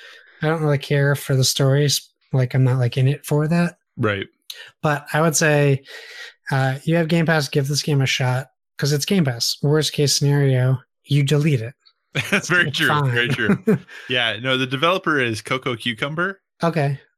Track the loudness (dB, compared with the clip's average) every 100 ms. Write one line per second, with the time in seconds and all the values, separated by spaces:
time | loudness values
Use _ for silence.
0 | -20 -20 -20 _ -2 0 0 0 0 2
1 | 2 0 0 0 2 2 2 4 2 0
2 | -6 _ _ -2 0 2 2 2 0 0
3 | 0 0 -2 0 2 0 0 -4 _ -4
4 | -2 -2 -6 _ -20 -20 -20 _ -2 -2
5 | -2 0 2 2 2 4 4 2 -2 -20
6 | -20 -18 -20 -18 -4 -2 0 -2 -2 0
7 | 2 2 2 0 0 -2 -2 -2 0 0
8 | 0 0 -2 -2 -6 _ _ -6 -2 -2
9 | 0 0 0 -2 -4 -2 0 2 0 0
10 | 0 2 2 2 2 2 2 0 -4 _
11 | -2 0 2 2 2 0 -4 -12 _ _
12 | _ -8 -2 -2 0 0 0 0 0 2
13 | 0 0 0 0 0 0 2 0 -2 -18
14 | -6 -2 -2 -2 -2 -2 -2 -2 0 0
15 | 0 0 0 -4 -4 -4 -4 -6 -6 -6
16 | -6 -4 -6 -8 _ _ -2 0 -2 -4
17 | -10